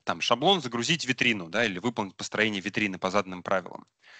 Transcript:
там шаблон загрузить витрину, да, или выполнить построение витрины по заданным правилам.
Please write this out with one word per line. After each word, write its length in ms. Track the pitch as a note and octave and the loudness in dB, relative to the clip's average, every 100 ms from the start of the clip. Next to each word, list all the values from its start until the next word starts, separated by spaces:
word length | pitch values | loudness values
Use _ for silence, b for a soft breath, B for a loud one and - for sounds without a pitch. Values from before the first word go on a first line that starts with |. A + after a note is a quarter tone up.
там 160 | - E2+ | -6 -2
шаблон 400 | - A#2 E3 F#3+ | 2 4 4 4
загрузить 440 | B2+ A#2 A#2 E3 B2 | 2 -2 0 0 0
витрину, 420 | B2 B2 G#2+ E2 | 2 2 2 -2
да, 160 | G2 A2+ | 0 0
или 120 | F2+ | 0
выполнить 360 | A#2+ A2+ G2 - | -2 -2 -4 -6
построение 440 | - G2+ A2 G2+ | -6 0 0 0
витрины 360 | G2 A2 G#2 F2+ | -2 -2 -2 0
по 120 | F#2+ | 0
заданным 320 | G2+ F#2+ F2+ | 0 -2 -6
правилам. 440 | - F#2+ F2 - - _ B | -2 -2 -2 -14 -20 _ B